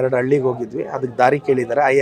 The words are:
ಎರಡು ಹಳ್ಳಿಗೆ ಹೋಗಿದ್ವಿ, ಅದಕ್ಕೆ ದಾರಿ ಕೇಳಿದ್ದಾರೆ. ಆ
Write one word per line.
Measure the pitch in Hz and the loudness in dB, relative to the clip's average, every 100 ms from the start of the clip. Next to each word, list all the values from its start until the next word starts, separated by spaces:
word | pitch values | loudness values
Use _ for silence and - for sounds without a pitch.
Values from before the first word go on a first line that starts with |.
ಎರಡು | 131 127 | 0 0
ಹಳ್ಳಿಗೆ | 127 143 131 | 2 0 0
ಹೋಗಿದ್ವಿ, | 120 110 135 - 131 | -4 -6 -8 -8 -8
ಅದಕ್ಕೆ | 127 117 | -6 2
ದಾರಿ | 127 143 139 | 2 2 0
ಕೇಳಿದ್ದಾರೆ. | 127 117 127 139 | -2 0 0 2
ಆ | 135 | 4